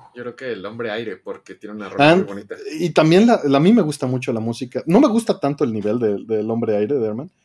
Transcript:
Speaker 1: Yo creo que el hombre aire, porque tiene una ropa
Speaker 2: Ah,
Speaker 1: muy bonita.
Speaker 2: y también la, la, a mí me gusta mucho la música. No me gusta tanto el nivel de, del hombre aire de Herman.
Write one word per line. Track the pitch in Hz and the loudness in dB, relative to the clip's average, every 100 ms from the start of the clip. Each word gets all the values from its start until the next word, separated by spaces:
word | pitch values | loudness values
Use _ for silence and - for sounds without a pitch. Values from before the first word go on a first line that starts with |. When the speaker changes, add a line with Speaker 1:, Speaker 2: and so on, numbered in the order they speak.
| - | -20
Speaker 1:
Yo | 123 | -16
creo | 123 - | -16 -12
que | 131 | -10
el | 104 | -10
hombre | 98 117 113 | -10 -10 -8
aire, | 107 110 92 | -6 -8 -12
porque | 101 - - - | -14 -14 -18 -18
tiene | 104 107 | -14 -12
una | 95 | -6
ropa | 92 147 | 2 4
Speaker 2:
Ah, | 180 | 4
Speaker 1:
muy | |
bonita. | 101 101 - - - 156 | 0 -8 -14 -14 -10 -6
Speaker 2:
y | 170 | 0
también | - 156 180 233 | 2 6 6 6
la, | 226 | 4
la, | 143 135 | 2 4
a | |
mí | 175 | 6
me | 240 | 4
gusta | 156 143 127 | 2 -2 -4
mucho | 127 127 | -4 -4
la | 113 | -4
música. | 113 117 127 123 - | -4 -6 -8 -6 2
No | 196 | 4
me | 294 | 4
gusta | 226 226 - | 2 -2 -2
tanto | 143 147 | -4 -2
el | 139 | -2
nivel | 110 101 120 | -2 -2 -2
de, | 110 101 | -2 -2
del | 101 110 107 | -4 -4 -2
hombre | 113 110 | -4 -2
aire | 104 107 139 | 0 0 -2
de | 110 | -2
Herman. | 110 165 _ | -6 -10 _